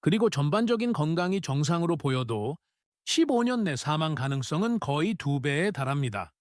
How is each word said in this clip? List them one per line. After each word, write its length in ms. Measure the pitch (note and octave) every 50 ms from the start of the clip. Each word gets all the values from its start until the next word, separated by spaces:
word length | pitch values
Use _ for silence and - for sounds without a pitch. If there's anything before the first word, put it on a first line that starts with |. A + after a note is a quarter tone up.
그리고 280 | - D#3 F3 A3 A3+ A3+
전반적인 640 | - C#3+ C#3+ D3 D#3 G#3 A#3 A3+ A#3+ A3+ A#3 A#3+
건강이 480 | A#3 - D#3 D#3 E3 E3+ F3+ F3+ F#3+ G3
정상으로 560 | E3 - C3+ C#3+ D3+ D3+ E3+ E3+ E3+ E3+ E3+
보여도 600 | D3 - C#3+ C3 B2+ B2+ A2+ A#2 G#2 G#2 B2 D3+ - _ _ _ _ _ _ _ _ _
십오 400 | - - - E4 C#4+ C4 A#3 A#3+
년 180 | B3 B3+ A#3+
내 140 | G#3+ F3 C#3+
사망 400 | B2 - D3 D3+ D#3 D#3+ D#3 D#3
가능성은 640 | B2+ B2+ C#3 C#3 C3+ B2+ - D3+ D#3+ G3+ A#3 A#3+ A3
거의 340 | - - C#3+ D3 D#3+ G#3 A3
두 260 | - - C#3 C#3+ C#3
배에 300 | B2 D3 C#3 D3+ F3+ G#3
달합니다. 640 | G3 - C3+ C3 C#3 C#3+ C#3 B2 G2+ G2+ F2+ - _ _